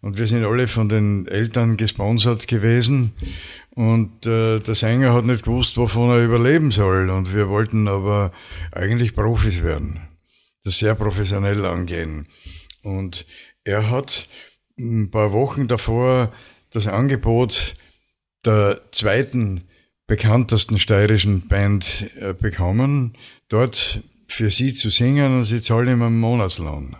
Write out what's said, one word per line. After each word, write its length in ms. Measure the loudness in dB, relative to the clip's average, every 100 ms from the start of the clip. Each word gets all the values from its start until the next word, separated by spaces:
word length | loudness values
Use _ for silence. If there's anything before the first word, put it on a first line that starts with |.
Und 160 | -6 -4
wir 80 | 0
sind 180 | 0
alle 240 | 0 0 0
von 220 | 0 0
den 380 | 2 2 0 -2
Eltern 500 | -2 -2 0 0 2
gesponsert 720 | -2 -2 -2 2 0 0 -2
gewesen. 640 | 0 2 2 2 0 0 -4 -10 -10 -16 -20 -16
Und, 560 | -2 2 2 0 -4 -2
äh, 340 | 0 2 0
der 160 | -2 -2
Sänger 380 | 0 2 4
hat 120 | 4 2
nicht 180 | -2
gewusst, 340 | 0 -2 -2 0
wovon 320 | 0 2 2
er 140 | 4
überleben 480 | 4 4 4 4 2
soll. 380 | 2 2 4 2
Und 240 | 0 0
wir 140 | 0 0
wollten 400 | 0 0 0 0
aber 440 | 0 0 0 0 -4 -18 -12 -10
eigentlich 420 | -6 -2 0 0
Profis 480 | 0 0 2 0 0
werden, 380 | -2 -2 -6 -10 -14 _ _ _ _ _
das 160 | -8 -2
sehr 160 | 0 0
professionell 680 | -2 -2 -2 0 0 0 -2
angehen. 640 | -4 -4 -6 -6 -8 -12 _ -20 -20 -20 -16
Und 440 | -8 -6 -6 -10 -14 -20 -20 _
er 260 | -4 -2 0
hat 380 | -2 -4 -8 -10 -20 -20 _ _ -12
ein 340 | -4 -2 -2
paar 200 | 0 0
Wochen 360 | 2 -2 -2 -2
davor 680 | -2 -2 0 2 2 0 -4 -20 _ _
das 160 | -4 -2
Angebot 880 | 0 0 0 2 2 0 -2 -6 -10 _ _ _ _ _ _ 0
der 360 | 2 2 0 _
zweiten 720 | -2 0 0 0 -2 -2 -4 -10 _ _ _ _
bekanntesten 720 | 0 4 4 4 0 2 0
steirischen 680 | 2 4 4 4 4 0 0
Band, 600 | 0 2 0 -2 -6 -8 -8
äh, 140 | -8
bekommen, 800 | -4 -4 0 0 2 2 0 -2 -6 -20 -20 _
dort 520 | 0 0 -2 -4 -6 -10 _ _
für 220 | -4 -2
sie 240 | 0 -2
zu 160 | -2 -2
singen 500 | 0 2 2 2 2
und 40 |
sie 180 | 0 -2
zahlen 280 | 0 0 2
ihm 120 | 2
einen 180 | 2 2
Monatslohn. 760 | 2 0 0 -4 -6 -8 -10 -16